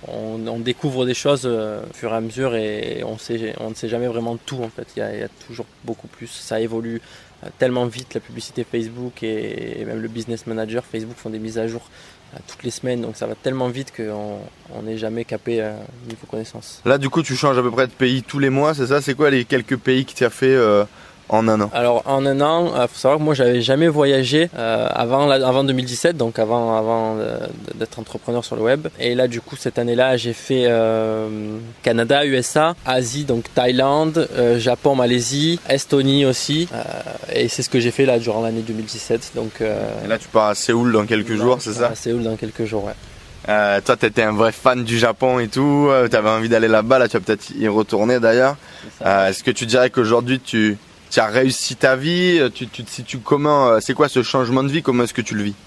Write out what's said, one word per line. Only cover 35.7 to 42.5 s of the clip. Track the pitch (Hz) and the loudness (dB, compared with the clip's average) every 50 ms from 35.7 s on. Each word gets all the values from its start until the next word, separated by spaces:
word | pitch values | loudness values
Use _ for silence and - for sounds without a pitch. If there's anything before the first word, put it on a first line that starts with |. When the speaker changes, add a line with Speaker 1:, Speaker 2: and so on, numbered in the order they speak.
Speaker 1:
Estonie | 135 139 - - - 139 135 135 135 143 143 | -2 -2 0 2 2 2 4 4 4 4 4
aussi. | 131 127 - - - 143 156 170 175 - | 2 0 0 -2 -2 -2 -2 -2 -4 -6
Euh, | 113 117 - - - - - - - - - - | -10 -10 -8 -10 -10 -10 -12 -12 -12 -10 -4 -2
et | 120 123 120 | -2 0 0
c'est | - - 127 | -2 -4 -6
ce | - | 0
que | - 127 | 0 2
j'ai | 117 120 113 | 2 2 2
fait | - 139 | 2 2
là | 131 123 117 | 4 4 2
durant | 117 120 104 110 113 | 2 0 -2 -2 -2
l'année | 113 113 113 | -2 -2 -4
deux | 110 113 113 | -4 -4 -6
mille | 110 110 | -6 -6
dix-sept. | 107 - 113 - - 117 117 120 - - | -8 -10 -12 -4 -4 -4 -4 -4 -8 -8
Donc, | 120 117 110 - - 113 | -8 -8 -8 -6 -4 -4
euh, | 110 104 107 107 107 110 107 107 | -2 -2 -2 -4 -6 -6 -8 -4
Speaker 2:
Et | 104 | -4
là | 113 110 | -4 -4
tu | - - | -4 0
pars | - 113 107 107 | 2 4 4 4
à | 104 | 2
Séoul | - - - 117 117 120 123 113 | 0 2 2 2 4 4 4 4
dans | 110 104 | 2 2
quelques | 104 113 107 101 113 | 2 0 0 0 0
Speaker 1:
là, | 113 | -2
Speaker 2:
jours, | 107 110 123 127 127 | 0 2 2 2 2
Speaker 1:
je | 135 113 | -2 -8
Speaker 2:
c'est | 107 120 | -4 -2
Speaker 1:
pars | 120 120 | -2 -2
Speaker 2:
ça ? | 113 | -2
Speaker 1:
à | |
Séoul | - - 117 117 120 117 | -4 -4 -4 -2 -2 -2
dans | 113 110 | -2 -4
quelques | 107 - 110 | -4 -6 -10